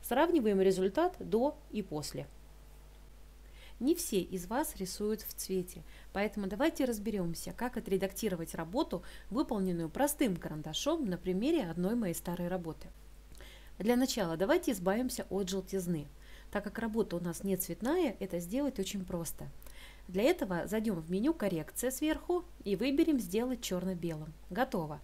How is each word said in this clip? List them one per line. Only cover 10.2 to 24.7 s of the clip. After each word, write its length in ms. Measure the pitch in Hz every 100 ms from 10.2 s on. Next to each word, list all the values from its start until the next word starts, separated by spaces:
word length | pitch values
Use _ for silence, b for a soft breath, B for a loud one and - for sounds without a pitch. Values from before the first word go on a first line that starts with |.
| 269 170
карандашом 720 | 160 151 151 160 - 330 247
на 100 | 175
примере 460 | 185 185 247 339
одной 320 | 185 165 180 240
моей 180 | 208
старой 340 | 165 - 175 175
работы. 400 | 185 165 151 - - - - - - B B B -
Для 180 | 196 240
начала 400 | 254 - 175 160
давайте 360 | 196 349 349
избавимся 540 | 208 180 208 254 - 196
от 180 | 190 190
желтизны. 580 | 190 185 190 175 165 147 - B B B
Так 140 | 208
как 140 | 202 196
работа 380 | 226 214 190 175
у 40 |
нас 240 | 175 160
не 120 | 196 185
цветная, 600 | - 175 226 339 320 202
это 180 | 190 170
сделать 400 | 175 233 285 -
очень 260 | 190 202
просто. 440 | 180 175 170 - 143 - B B B B -
Для 160 | 185
этого 420 | 240 359 220 175 160
зайдём 340 | 214 220 175
в 100 | 160
меню 220 | 185 247
«Коррекция» 580 | 330 202 170 151 - 240
сверху 540 | 254 302 302 - 349 - -
и 120 | - 190
выберем 440 | 240 285 330 285
«Сделать 420 | 180 196 247 247
чёрно-белым». 680 | - 180 180 185 170 156 156 - -
Готово. 500 | 185 262